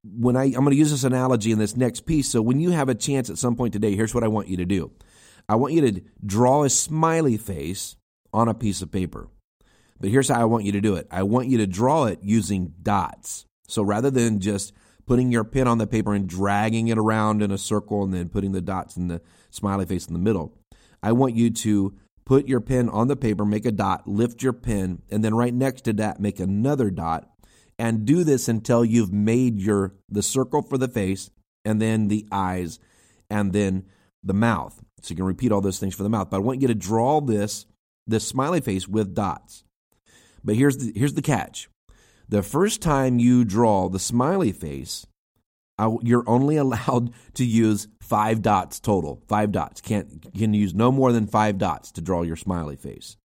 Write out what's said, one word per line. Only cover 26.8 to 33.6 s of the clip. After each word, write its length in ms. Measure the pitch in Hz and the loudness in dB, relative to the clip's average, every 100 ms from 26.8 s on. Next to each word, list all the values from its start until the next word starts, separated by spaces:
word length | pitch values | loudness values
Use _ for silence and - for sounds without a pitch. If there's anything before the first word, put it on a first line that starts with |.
| 107 | 0
dot, 380 | 87 82 80 - _ _ _ _ - | 0 -4 -4 -6 _ _ _ _ -6
and 260 | 117 113 | -2 0
do 200 | 107 165 | 2 2
this 240 | 160 131 - | 4 2 2
until 360 | 113 110 117 | -2 2 4
you've 280 | 117 117 101 | 6 4 2
made 480 | 101 107 120 127 107 | 0 2 2 2 0
your, 340 | 98 101 98 - _ | 0 0 0 -6 _
the 140 | 101 | -4
circle 380 | - 135 123 151 | -2 -2 0 -2
for 160 | - 131 | -2 -2
the 120 | 127 | -2
face, 420 | 120 95 95 - _ _ _ | -2 -2 -4 -8 _ _ _
and 160 | 107 110 | -2 0
then 280 | 110 110 104 | 2 2 0
the 180 | 107 104 | -2 -2
eyes, 480 | 98 95 92 85 - _ _ _ _ _ | -4 -2 -4 -6 -10 _ _ _ _ _
and 220 | 104 101 | -2 0
then 320 | 98 | 0